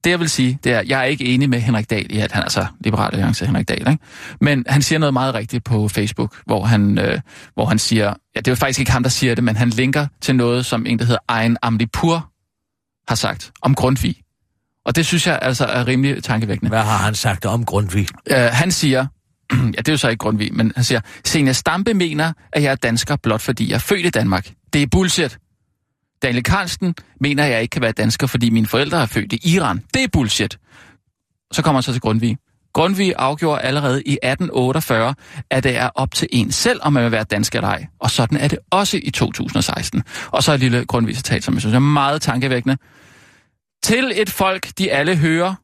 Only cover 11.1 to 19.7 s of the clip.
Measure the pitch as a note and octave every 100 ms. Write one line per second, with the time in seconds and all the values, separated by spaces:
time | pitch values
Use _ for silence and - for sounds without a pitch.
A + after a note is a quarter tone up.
11.1 | A#2+ - A#2 A2+ A#2 A#2 A2+ A#2 - E3+
12.1 | E3 - _ _ _ _ _ _ _ -
13.1 | A#2 G2+ - - - - C#3 C3 C3 -
14.1 | - _ _ _ _ _ _ - D3 D#3
15.1 | F3 - D3+ A#2 B2 C3 B2 A#2+ C3 C#3
16.1 | - - A2 A2 G2 F#2+ A2 G#2 G#2+ G#2
17.1 | G#2+ A2+ F#2 G2+ A#2 A2+ G2 G2+ F#2+ F#2+
18.1 | - - C3+ A#2+ A#2+ F3 E3+ D3+ C3 C3+
19.1 | - _ _ _ B2+ A#2+